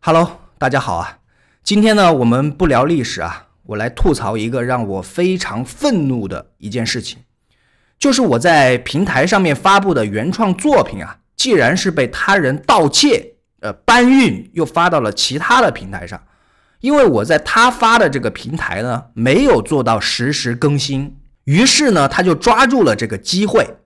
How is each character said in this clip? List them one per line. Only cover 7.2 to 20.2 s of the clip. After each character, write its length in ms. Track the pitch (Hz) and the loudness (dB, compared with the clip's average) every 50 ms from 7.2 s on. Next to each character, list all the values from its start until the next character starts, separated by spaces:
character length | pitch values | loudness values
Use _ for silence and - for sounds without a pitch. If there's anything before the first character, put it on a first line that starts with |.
| _ _ _ _ _ _ _ _ _ _ _ _ _ _ _ _ | _ _ _ _ _ _ _ _ _ _ _ _ _ _ _ _
就 120 | - 285 | 0 0
是 100 | 254 262 | 2 2
我 180 | 254 190 123 117 | 2 0 0 0
在 380 | 123 175 165 151 139 127 127 120 | 2 2 4 4 4 4 2 0
平 260 | 123 - - 147 196 | -2 -4 -4 -2 -2
台 220 | 190 - 131 139 185 | 0 0 0 0 2
上 140 | 220 202 | 2 0
面 140 | 190 170 143 | 2 0 -2
发 240 | - - 190 196 202 | 0 2 2 2 2
布 140 | 196 196 170 | 2 2 0
的 120 | 127 110 | 0 -2
原 260 | 107 101 110 110 165 | -2 -2 -4 -4 -4
创 220 | 185 - 226 202 180 | -2 -2 -2 -2 -2
作 280 | 180 - - 185 208 135 | -2 0 2 2 2 2
品 200 | - - 98 82 | 0 -6 -12 -12
啊， 140 | - - _ _ _ _ | -14 -16 _ _ _ _
既 160 | - - 254 | -6 -2 0
然 240 | 233 165 123 120 160 | 2 2 4 2 2
是 160 | 185 - 190 | 0 -2 -2
被 160 | 160 151 131 120 | -2 -2 -2 -2
他 300 | - - - - 196 202 | -2 -6 -2 0 0 2
人 200 | 160 127 135 147 - | 2 0 -2 -4 0
盗 220 | - 240 208 165 143 | 2 2 4 2 2
窃， 460 | - - - 294 240 - - - _ _ _ _ _ _ | 2 2 2 2 2 0 -2 -8 _ _ _ _ _ _
呃， 140 | - 107 - | -10 -10 -10
搬 360 | _ _ - 202 247 247 247 | _ _ 2 4 4 6 6
运 400 | 262 269 254 185 117 95 - - _ | 6 6 4 2 0 -4 -10 -10 _
又 120 | 165 160 | -4 -4
发 240 | 143 - 170 170 180 | -2 0 0 0 2
到 120 | 175 151 | 2 0
了 100 | 123 107 | 0 -2
其 260 | 101 - - - 123 151 | -2 -2 -4 -4 -4 -4
他 240 | - - 240 254 | -2 0 2 2
的 100 | 247 175 | 2 0
平 200 | 117 - - 95 | -2 -4 -12 -14
台 140 | 98 104 87 | -14 -14 -14
上， 160 | 87 - 82 _ _ _ _ _ _ _ _ _ _ _ _ | -14 -16 -16 _ _ _ _ _ _ _ _ _ _ _ _
因 140 | - 254 294 | -2 0 4
为 80 | 294 269 | 4 4
我 200 | 208 139 107 104 | 4 4 0 0
在 140 | 123 165 151 | 2 0 0
他 320 | - - - 214 233 254 | 0 0 0 2 2 2
发 260 | 240 - 240 220 226 240 | 2 2 0 2 4 4
的 120 | 208 160 | 2 2
这 100 | 135 139 | 0 -2
个 100 | - 113 | -6 -6
平 260 | 92 - - 117 143 | -8 -8 -12 -10 -8
台 260 | 151 - - 85 95 | -6 -6 -6 -6 -6
呢， 220 | 110 127 120 120 - - _ | -4 -4 -4 -6 -8 -10 _
没 300 | 113 113 127 139 196 277 | -2 0 2 2 4 4
有 180 | 285 202 131 | 4 2 2
做 220 | 101 - 156 143 127 | 2 0 -2 0 0
到 160 | 113 113 107 | 0 0 0
实 320 | - - - - | -2 -4 -4 -4